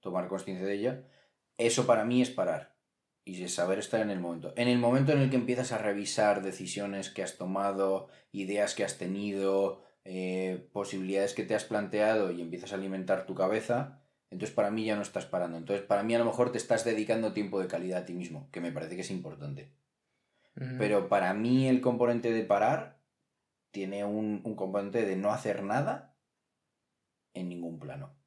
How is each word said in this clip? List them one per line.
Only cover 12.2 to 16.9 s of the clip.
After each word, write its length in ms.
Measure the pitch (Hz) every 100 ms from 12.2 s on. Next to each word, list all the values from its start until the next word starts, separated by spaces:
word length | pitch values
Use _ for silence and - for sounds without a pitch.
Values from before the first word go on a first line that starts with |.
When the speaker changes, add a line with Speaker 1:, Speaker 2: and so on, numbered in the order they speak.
| 95
Speaker 1:
y 100 | 87
empiezas 300 | 85 87 87
a 20 | 98
alimentar 500 | 95 95 92 95 95
tu 80 | 92
cabeza, 680 | 92 110 113 120 139 - _ _ _
entonces 260 | 92 107 -
para 160 | 104
mí 140 | 110 110
ya 100 | 104
no 60 |
estás 240 | 101 98 -
parando. 320 | 92 87 82
Entonces 280 | 80 101 -
para 180 | 101
mí 100 | 110 117
a 40 |
lo 60 | 117
mejor 260 | 117 123
te 60 | 117
estás 260 | - 113
dedicando 480 | 117